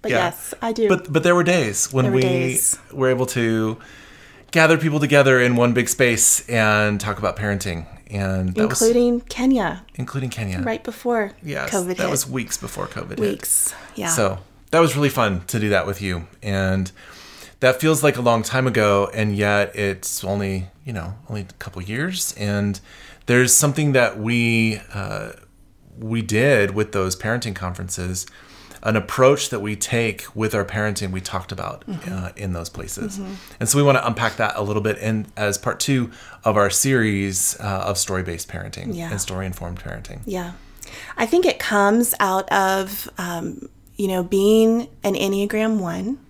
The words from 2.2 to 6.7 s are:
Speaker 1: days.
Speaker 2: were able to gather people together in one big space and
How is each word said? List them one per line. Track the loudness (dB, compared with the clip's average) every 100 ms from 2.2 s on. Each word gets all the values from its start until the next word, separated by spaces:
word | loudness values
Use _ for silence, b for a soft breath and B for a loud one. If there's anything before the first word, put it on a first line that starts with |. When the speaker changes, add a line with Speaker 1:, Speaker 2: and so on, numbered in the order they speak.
Speaker 1:
days. | 2 2 0 0 -2 -4 -8
Speaker 2:
were | 0 2
able | 2 0
to | 0 0 2 0 -4 B B B B B B B
gather | 4 6 6
people | 2 0
together | 4 6 8 6
in | 6 4
one | 4
big | 4 0
space | 2 2 4 2 2 0
and | 2 4